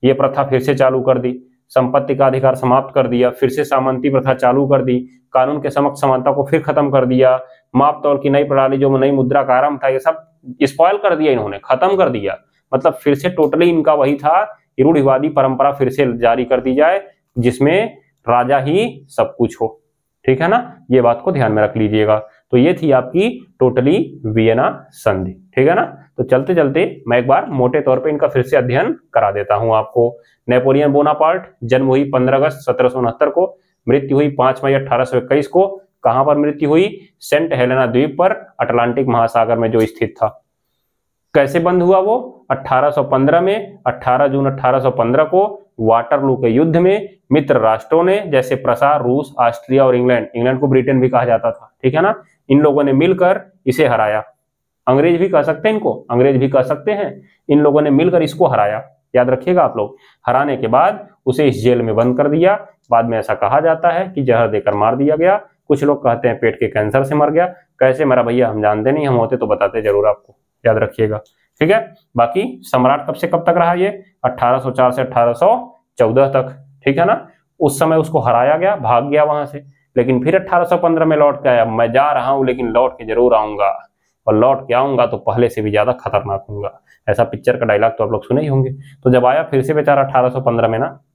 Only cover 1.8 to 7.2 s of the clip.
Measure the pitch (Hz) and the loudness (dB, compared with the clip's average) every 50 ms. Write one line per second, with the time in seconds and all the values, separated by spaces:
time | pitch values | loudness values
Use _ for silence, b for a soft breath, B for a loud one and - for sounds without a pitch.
1.8 | 127 123 127 143 139 - 139 135 139 135 131 131 131 131 127 131 - 127 123 131 | 0 2 0 -2 -2 -2 -2 0 0 0 0 2 0 0 0 0 0 0 0 0
2.8 | 135 - - 143 131 120 120 120 123 123 123 - - 127 127 147 147 - - 131 | 0 -2 -2 -2 -2 0 0 0 0 0 0 0 -2 -2 0 -2 -4 -2 -2 -2
3.8 | 131 131 131 127 127 143 135 131 135 135 131 127 - 123 123 135 143 135 143 131 | 0 -2 -4 -2 -2 0 0 0 0 0 -2 0 2 2 2 2 2 2 0 0
4.8 | 123 127 123 127 127 B B B B _ - 131 127 131 147 151 143 147 131 147 | 0 0 -2 -2 -4 B B B B _ 0 0 0 0 -2 -4 -6 -4 -2 0
5.8 | 143 143 143 - - 139 131 127 131 143 139 143 139 139 147 160 156 - 143 151 | -2 -2 -2 -2 0 0 0 0 0 -2 0 0 -2 -2 -2 -2 -2 0 -2 0
6.8 | 143 143 131 135 131 123 127 127 | 0 2 2 0 0 2 2 2